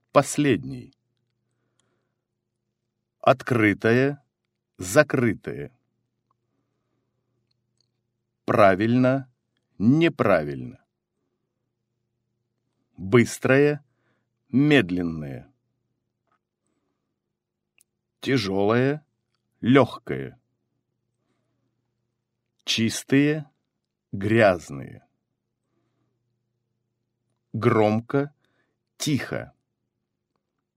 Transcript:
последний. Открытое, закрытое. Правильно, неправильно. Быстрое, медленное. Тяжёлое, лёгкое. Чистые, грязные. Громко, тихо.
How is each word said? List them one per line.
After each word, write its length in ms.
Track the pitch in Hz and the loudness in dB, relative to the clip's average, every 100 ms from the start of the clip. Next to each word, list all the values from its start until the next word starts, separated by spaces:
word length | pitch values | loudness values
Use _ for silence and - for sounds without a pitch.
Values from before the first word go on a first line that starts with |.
| _ | _
последний. 800 | 147 139 - 147 101 95 131 - _ _ _ _ _ _ _ _ _ _ _ _ _ _ _ _ _ _ _ _ _ _ _ | 0 0 0 0 -2 -4 -14 -18 _ _ _ _ _ _ _ _ _ _ _ _ _ _ _ _ _ _ _ _ _ _ _
Открытое, 1040 | - 131 - 120 107 98 113 120 135 143 _ _ _ _ _ - | 0 0 0 0 2 2 0 2 0 -4 _ _ _ _ _ -18
закрытое. 1000 | 92 113 147 131 120 90 - 65 71 - _ _ _ _ _ _ _ _ _ _ _ _ _ _ _ _ _ _ _ _ _ _ _ _ _ _ | 0 2 2 0 -2 -4 -10 -14 -14 -18 _ _ _ _ _ _ _ _ _ _ _ _ _ _ _ _ _ _ _ _ _ _ _ _ _ _
Правильно, 840 | - 113 101 92 110 123 127 135 135 _ _ _ _ - | -2 4 4 4 0 0 0 -2 -6 _ _ _ _ -2
неправильно. 1040 | 104 147 165 165 113 90 73 69 62 58 _ _ _ _ _ _ _ _ _ _ _ _ _ _ _ _ _ _ _ _ _ - | 2 2 2 0 2 2 0 -8 -14 -18 _ _ _ _ _ _ _ _ _ _ _ _ _ _ _ _ _ _ _ _ _ -16
Быстрое, 880 | 95 123 104 - 123 135 147 147 - _ _ _ _ _ _ | 0 2 2 -2 0 2 2 0 -8 _ _ _ _ _ _
медленное. 1040 | 123 147 143 92 90 87 80 73 62 - _ _ _ _ _ _ _ _ _ _ _ _ _ _ _ _ _ _ _ _ _ _ _ _ _ _ _ | 0 2 2 2 -4 -6 -8 -12 -14 -18 _ _ _ _ _ _ _ _ _ _ _ _ _ _ _ _ _ _ _ _ _ _ _ _ _ _ _
Тяжёлое, 840 | - 127 101 98 101 117 131 151 - _ _ _ _ _ | -4 -2 -2 -2 0 0 0 -4 -10 _ _ _ _ _
лёгкое. 800 | 107 135 120 - - 65 67 - _ _ _ _ _ _ _ _ _ _ _ _ _ _ _ _ _ _ _ _ _ _ | 2 2 2 -2 -12 -10 -10 -18 _ _ _ _ _ _ _ _ _ _ _ _ _ _ _ _ _ _ _ _ _ _
Чистые, 840 | - - 113 - - 135 143 151 147 _ _ _ _ _ _ | -8 -4 -4 -6 -2 0 0 -2 -10 _ _ _ _ _ _
грязные. 920 | 98 101 113 107 90 - 69 - 50 _ _ _ _ _ _ _ _ _ _ _ _ _ _ _ _ _ _ _ _ _ _ _ _ _ | -10 -2 4 4 2 -4 -16 -16 -20 _ _ _ _ _ _ _ _ _ _ _ _ _ _ _ _ _ _ _ _ _ _ _ _ _
Громко, 800 | 113 113 113 107 110 117 139 147 - _ _ _ _ _ _ | -4 0 2 2 0 -2 -4 -4 -10 _ _ _ _ _ _
тихо. 560 | - 135 - 58 - _ _ _ _ _ _ _ _ _ _ _ _ | -6 -6 -6 -10 -12 _ _ _ _ _ _ _ _ _ _ _ _